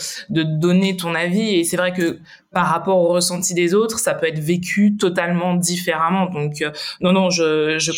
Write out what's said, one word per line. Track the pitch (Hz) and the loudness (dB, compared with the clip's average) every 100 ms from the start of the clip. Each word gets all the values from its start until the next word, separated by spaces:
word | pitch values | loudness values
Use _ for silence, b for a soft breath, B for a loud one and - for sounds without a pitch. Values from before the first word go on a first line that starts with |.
| B B B | B B B
de | 156 | -2
donner | 160 156 175 185 196 185 | 0 0 2 4 2 -2
ton | 170 | -4
avis. | 165 175 196 226 180 | -2 0 0 2 0
Et | |
c'est | 170 175 | 0 0
vrai | 180 | -2
que | 180 170 - B B _ | 0 -2 -2 B B _
par | 185 156 | -2 0
rapport | 165 196 185 | 0 2 2
au | 170 | 4
ressenti | 175 180 180 175 | 2 0 -4 -4
des | 175 175 | 0 2
autres, | 202 226 - | 2 0 -2
ça | - | -2
peut | - 160 | -2 -2
être | 156 | -2
vécu | 151 180 180 202 208 208 | -2 -2 -2 2 2 4
totalement | 190 180 175 175 180 | 0 0 -2 0 0
différemment. | 180 175 180 170 160 165 190 180 | 0 0 -2 -2 0 0 0 0
Donc, | 147 147 147 | -2 -4 -4
euh, | 151 147 B B | -6 -6 B B
non, | 180 | 2
non, | 190 185 | 2 2
je, | 175 156 156 151 156 | 2 2 2 0 0
je | 160 | -2